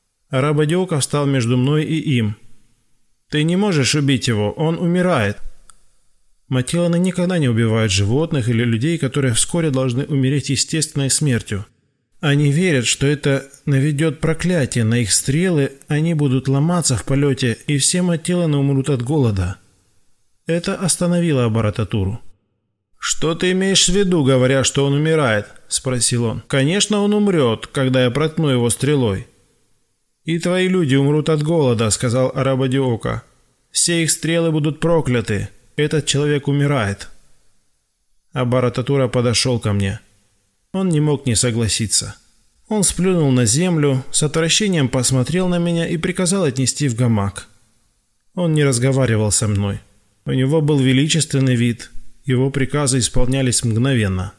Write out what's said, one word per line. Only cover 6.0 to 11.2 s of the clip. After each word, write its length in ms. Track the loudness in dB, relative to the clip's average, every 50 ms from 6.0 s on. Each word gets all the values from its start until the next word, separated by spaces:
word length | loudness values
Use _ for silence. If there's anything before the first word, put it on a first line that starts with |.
| _ _ _ _ _ _ _ _ _ -4
Матиланы 500 | -2 -2 -2 -2 -2 -2 0 0 0 0
никогда 400 | 0 -2 -2 -2 -2 -2 0 0
не 80 | 0 0
убивают 440 | 0 2 0 0 0 0 0 0
животных 580 | 0 0 0 0 0 0 0 0 -2 -2 -2 0
или 140 | 0 0 0
людей, 340 | 0 0 0 0 -2 -2 -2
которые 360 | -4 -4 -2 -2 0 0 0
вскоре 380 | 0 -2 -2 -2 -2 0 0
должны 320 | 0 0 -2 -2 -2 -4 -4
умереть 460 | -2 -2 -2 0 0 0 -2 -2 -2
естественной 600 | -2 -2 -2 -2 -2 -4 -4 -4 -4 -4 -2 -2
смертью. 560 | 0 0